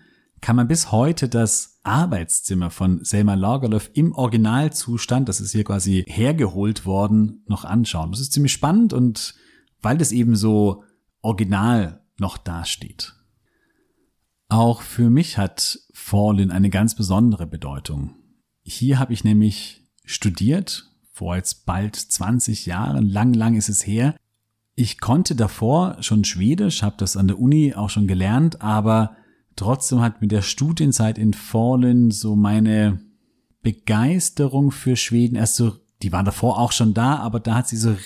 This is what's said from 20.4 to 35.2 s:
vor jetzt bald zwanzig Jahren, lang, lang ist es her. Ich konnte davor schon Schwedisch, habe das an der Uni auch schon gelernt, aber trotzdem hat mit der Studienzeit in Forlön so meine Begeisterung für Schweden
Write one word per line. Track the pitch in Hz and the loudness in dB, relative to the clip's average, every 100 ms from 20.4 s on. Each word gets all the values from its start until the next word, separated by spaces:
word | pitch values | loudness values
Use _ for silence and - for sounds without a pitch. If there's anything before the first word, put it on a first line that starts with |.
| 104 175 180 - - _ _ | 0 0 -2 -10 -14 _ _
vor | - 87 90 | -12 -6 -4
jetzt | - - - | -6 -8 -6
bald | 90 104 - | -4 -4 -6
zwanzig | - - 92 123 120 107 - | -8 -6 -2 -2 -2 -6 -6
Jahren, | 87 113 139 104 | -6 -4 0 0
lang, | 101 120 | 2 2
lang | 117 113 113 | 2 2 0
ist | 107 | 0
es | 101 - | -4 -2
her. | 110 135 156 _ _ _ _ _ - | 0 0 -2 _ _ _ _ _ -4
Ich | 117 - | -4 -4
konnte | - 139 175 131 | -2 0 0 0
davor | 107 - 110 156 185 - | -2 -2 0 0 0 -4
schon | - 107 | -2 0
Schwedisch, | 98 90 101 165 101 - | 0 0 0 2 0 -2
habe | 104 - | -4 -4
das | 95 98 | -6 0
an | 95 | 0
der | 98 | 2
Uni | 123 151 147 101 | 2 4 2 0
auch | 104 | -4
schon | 107 98 | 0 0
gelernt, | 92 95 123 165 - | 2 2 2 2 0
aber | 107 107 220 110 220 - _ _ _ - | -2 0 2 2 0 -4 _ _ _ -8
trotzdem | 98 135 - 123 | -4 -2 0 0
hat | 117 - | 0 0
mit | 107 | 0
der | 107 | 0
Studienzeit | 98 - 147 165 147 - 110 110 | -2 -2 -2 0 0 2 0 2
in | 110 | 0
Forlön | 101 - 113 117 127 123 123 120 | 0 -4 -2 2 2 4 4 4
so | 107 110 104 | 2 0 2
meine | 104 107 110 107 104 95 - _ _ _ _ _ | 2 4 2 2 2 0 -6 _ _ _ _ _
Begeisterung | 117 - - 107 127 180 - - 139 135 139 | -6 -4 -2 0 2 0 -2 -2 -2 2 0
für | 135 131 123 | 0 -2 -2
Schweden | - 117 | 0 2